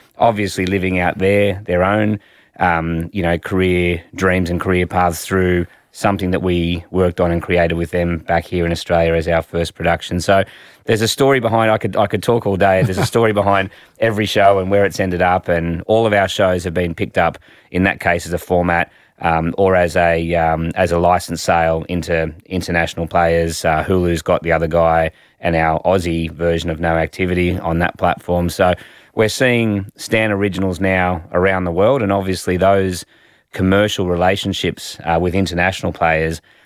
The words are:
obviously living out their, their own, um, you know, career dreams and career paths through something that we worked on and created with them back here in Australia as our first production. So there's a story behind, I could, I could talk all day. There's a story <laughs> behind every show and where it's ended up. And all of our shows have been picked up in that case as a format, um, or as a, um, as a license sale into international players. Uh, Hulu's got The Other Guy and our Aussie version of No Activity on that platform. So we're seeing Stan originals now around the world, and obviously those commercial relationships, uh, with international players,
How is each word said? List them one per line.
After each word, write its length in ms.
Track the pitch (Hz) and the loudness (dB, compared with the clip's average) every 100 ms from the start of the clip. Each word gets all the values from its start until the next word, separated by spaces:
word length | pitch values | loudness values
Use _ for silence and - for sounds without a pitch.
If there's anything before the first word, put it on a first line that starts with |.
| _ - | _ 0
obviously 500 | 117 104 98 - 92 | 0 2 -4 -2 -2
living 320 | 98 92 92 | 0 -2 0
out 200 | 90 - | -2 0
their, 420 | 95 101 101 98 104 | 2 2 2 -2 -4
their 180 | 90 | 0
own, 340 | 92 104 107 104 _ _ _ - | 0 0 0 -4 _ _ _ -4
um, 520 | 90 85 82 82 82 | 0 0 -2 -4 -4
you 100 | 101 | -4
know, 160 | 85 85 | -2 -2
career 640 | - 95 92 90 87 85 - | -2 0 0 2 0 -2 -6
dreams 360 | 92 92 92 87 | -4 0 0 0
and 100 | 87 | -2
career 260 | 95 90 87 | 0 0 0
paths 380 | 95 90 80 | 0 0 -2
through 420 | - 95 92 90 87 _ _ | -4 0 2 0 -2 _ _
something 400 | - 107 98 95 | -4 -2 0 -2
that 100 | 90 | -2
we 420 | 92 87 85 87 - | 0 0 0 -4 -4
worked 300 | 90 90 - | 0 0 2
on 100 | 87 | 0
and 120 | 85 | 0
created 320 | - 87 85 | 0 0 0
with 180 | 85 85 | 0 -4
them 260 | 87 87 85 | -2 -2 -2
back 260 | - 85 | -2 -4
here 220 | - 90 85 | -2 -4 -2
in 60 | |
Australia 420 | 85 - 87 82 | -4 -2 0 2
as 120 | 82 82 | 0 0
our 160 | 82 | -2
first 320 | - 85 85 | -2 -4 -6
production. 460 | - 85 85 - 90 | -4 -2 -2 -4 -6
So 240 | 95 98 95 - - - | 2 2 2 -8 -20 -12
there's 180 | - 113 | -2 0
a 60 | 110 | 0
story 320 | - 139 135 | 2 2 4
behind, 300 | 113 113 113 | 2 2 2
I 80 | 107 | 2
could, 180 | 107 95 | 0 -2
I 100 | 104 | -2
could 160 | 107 | -2
talk 240 | - 117 104 | 0 0 2
all 100 | 95 | 2
day. 260 | 98 95 | 4 4
There's 160 | 95 95 | 2 0
a 80 | - | 0
story 260 | 120 113 | 2 2
<laughs> 100 | 104 | 2
behind 280 | 98 98 98 - - - | 2 2 0 -8 -18 -4
every 260 | 113 104 107 | -2 0 -2
show 320 | 107 98 98 | 4 6 6
and 120 | 92 | 2
where 140 | 101 | 2
it's 160 | 98 - | 2 0
ended 220 | 95 87 | -2 0
up. 260 | 90 90 - | 2 0 0
And 340 | 85 82 85 - | -2 -2 -4 0
all 200 | 110 113 | 2 4
of 60 | |
our 160 | 101 92 | 2 0
shows 360 | - 95 90 | 0 0 0
have 100 | 87 | -2
been 200 | 82 87 | -4 -4
picked 220 | 82 - - | -4 -4 0
up 220 | 82 - _ - _ | -2 -2 _ -20 _
in 140 | 90 | 0
that 160 | 95 - | 0 0
case 260 | 92 87 80 | -2 -2 -2
as 60 | |
a 60 | 85 | -8
format, 540 | - 90 87 85 82 _ _ - | -2 0 2 0 -2 _ _ -6
um, 340 | 85 82 82 82 | -2 0 0 0
or 160 | 98 | 2
as 220 | 92 87 90 | 4 2 2
a, 380 | 85 82 82 85 | 2 0 0 0
um, 340 | 82 80 82 90 | 0 0 -2 -2
as 160 | 90 | 0
a 60 | 85 | 2
license 440 | 87 90 - 82 | 2 2 -2 -8
sale 420 | - 85 80 82 - | -2 0 2 -2 -2
into 440 | 90 82 82 80 80 - | -6 -2 -2 -4 -8 -8
international 640 | 92 85 85 82 - 85 | -6 -2 -2 -2 -4 -2
players. 560 | 87 85 85 82 80 | 0 2 2 0 -2
Uh, 180 | 85 78 | 0 0
Hulu's 400 | 78 92 87 85 | 0 0 0 -2
got 200 | - 90 | 0 -2
The 80 | 82 | 0
Other 160 | 82 82 | 0 0
Guy 420 | 85 82 82 80 - _ _ | 2 2 2 0 -4 _ _
and 160 | 90 82 | -2 0
our 260 | 80 80 | 0 0
Aussie 480 | 87 95 85 82 82 | 2 0 0 -4 -4
version 400 | 76 85 82 85 | -4 -2 -2 -2
of 80 | 78 | -4
No 180 | 85 82 | -2 0
Activity 640 | 80 - 92 90 90 87 | -2 -4 -2 0 0 -2
on 220 | 85 82 | -2 -2
that 180 | 87 - | -2 0
platform. 520 | 87 - - 87 87 | -2 -2 -2 -2 -2
So 240 | - 92 87 - - - - | 0 0 0 -6 -20 -10 0
we're 120 | 110 | 0
seeing 600 | - 127 120 113 101 101 - | 2 2 2 0 -2 -4 -12
Stan 340 | - 113 110 | -2 0 0
originals 480 | 98 101 90 95 87 | 0 -2 -2 -4 -2
now 460 | 95 92 90 87 80 | 0 0 0 -2 -4
around 320 | 87 95 95 | 0 2 0
the 80 | 90 | -2
world, 300 | 85 107 135 | 2 2 2
and 100 | 101 | 0
obviously 440 | 98 95 92 - 90 | 0 -2 -4 -2 0
those 480 | 95 98 95 90 - _ _ _ _ | 4 4 2 -4 -10 _ _ _ _
commercial 540 | - 92 98 104 - 90 | -2 2 4 2 0 -2
relationships, 920 | 87 90 98 101 90 90 - - - | 2 2 0 -2 -4 -4 -6 -12 -10
uh, 140 | - 82 | -2 0
with 140 | 90 | 0
international 580 | 92 92 87 90 - 87 | 0 -2 0 -2 -2 -6
players, 480 | - 82 80 80 80 _ _ | -2 0 0 -2 -6 _ _